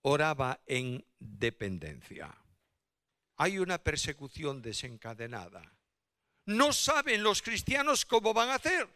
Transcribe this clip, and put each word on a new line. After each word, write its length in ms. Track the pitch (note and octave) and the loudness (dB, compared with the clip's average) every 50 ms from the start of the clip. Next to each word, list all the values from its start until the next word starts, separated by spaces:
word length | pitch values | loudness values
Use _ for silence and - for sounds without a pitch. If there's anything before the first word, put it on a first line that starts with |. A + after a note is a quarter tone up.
oraba 600 | _ C#3 C#3+ C#3+ D3+ D#3 D#3 C3+ C3+ B2+ C#3 - _ | _ 4 4 4 4 2 2 0 0 -2 -2 -6 _
en 400 | - C3+ B2+ B2+ B2+ B2 B2+ - _ _ _ | -4 -4 -2 -2 -4 -6 -8 -10 _ _ _
dependencia. 1160 | - A2+ G#2 - A#2+ A#2 A2+ _ A2 G2 F#2 F2 D#2 D2+ D2 B1+ - - - - D2+ D2 - _ _ _ _ _ _ _ _ _ _ _ _ _ _ _ _ _ _ _ _ | -18 -16 -6 -2 -2 -2 -2 _ -6 -6 -6 -6 -8 -10 -12 -14 -16 -18 -16 -14 -14 -16 -16 _ _ _ _ _ _ _ _ _ _ _ _ _ _ _ _ _ _ _ _
Hay 220 | - D3 F3+ G3 F#3+ | -2 0 0 2 0
una 180 | F#3 F3 F3+ | 0 0 -2
persecución 840 | E3+ _ D#3+ D3 D3+ - C#3+ C#3+ - C#3 C3+ - - D#3 C#3+ C#3 C3+ | -2 _ -2 -2 0 -2 -4 -6 -8 -12 -14 -12 -6 -4 -4 -4 -4
desencadenada. 1120 | A2+ A2+ G#2+ - - B2+ A#2 G#2+ - A2+ A2+ G#2+ A#2 A#2 A#2+ G#2+ F2+ F2 F#2+ F2+ E2+ - _ _ _ _ _ _ _ _ _ _ _ _ _ _ _ | -8 -8 -8 -8 -8 -10 -12 -12 -12 -14 -10 -10 -10 -10 -10 -12 -12 -14 -16 -20 -20 -20 _ _ _ _ _ _ _ _ _ _ _ _ _ _ _
No 280 | - G#3 A3+ C#4 D4 | -2 4 4 4 4
saben 500 | C4+ - - - D4+ D4 C#4 D4 A3+ G#3 | 4 2 2 4 2 2 4 2 2 4
los 180 | G#3+ G#3+ G3 - | 4 4 2 2
cristianos 640 | - A3+ A3+ F#3 - - B3+ C#4+ C#4 D4+ C#4+ - - | 0 -2 -4 -4 -2 0 0 2 2 2 2 2 2
cómo 300 | - B3 A3+ G#3 A3 G#3+ | 2 2 2 4 4 4
van 140 | A3+ A#3 B3 | 4 2 2
a 80 | C4 | 0
hacer. 320 | B3+ - D#4 F#4 F4 C4 - _ | 0 0 2 0 0 0 -4 _